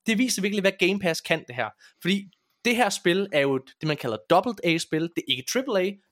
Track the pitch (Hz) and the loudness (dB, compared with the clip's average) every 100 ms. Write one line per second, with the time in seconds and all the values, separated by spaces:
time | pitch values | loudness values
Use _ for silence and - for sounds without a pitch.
0 | - 220 254 - 196 208 190 190 180 196 | -2 0 0 0 -2 0 0 2 2 2
1 | 190 160 - 165 - 123 110 - - _ | 0 -2 0 -2 -2 -6 -6 -8 -20 _
2 | 170 196 196 _ _ _ - 240 226 - | -2 -2 -2 _ _ _ -2 2 2 2
3 | 180 175 196 151 139 135 131 - 156 147 | 2 2 2 2 2 0 -4 -6 -4 -2
4 | 131 107 - 165 247 220 175 165 - 156 | -4 -4 2 2 4 -2 0 0 0 -2
5 | 165 - - 127 127 240 269 202 185 202 | -2 -6 -4 -4 -4 -4 -2 0 -2 -4
6 | _ | _